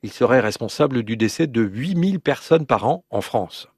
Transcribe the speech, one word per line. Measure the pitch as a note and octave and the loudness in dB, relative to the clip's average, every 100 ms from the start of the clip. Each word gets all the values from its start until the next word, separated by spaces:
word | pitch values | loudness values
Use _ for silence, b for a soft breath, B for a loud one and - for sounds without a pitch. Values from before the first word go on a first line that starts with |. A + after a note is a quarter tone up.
Ils | G#2+ | -12
seraient | - A#2+ B2+ | 0 4 4
responsables | A2 - A2 - D3 C3 | 2 -2 -8 0 0 0
du | A2 A2+ | -2 0
décès | A2 - D#3+ | 0 0 -2
de | A#2 | 0
huit | G#2+ G2+ D#3 F3 | 0 -2 -4 0
mille | F3+ F#3+ | 0 0
personnes | - C#3 - E3 D3 | -2 -2 2 2 4
par | A2 A2 | 0 2
an | F3 _ | -2 _
en | A2 | -6
France. | - A#2 F2+ - - | -2 -4 -4 -10 -20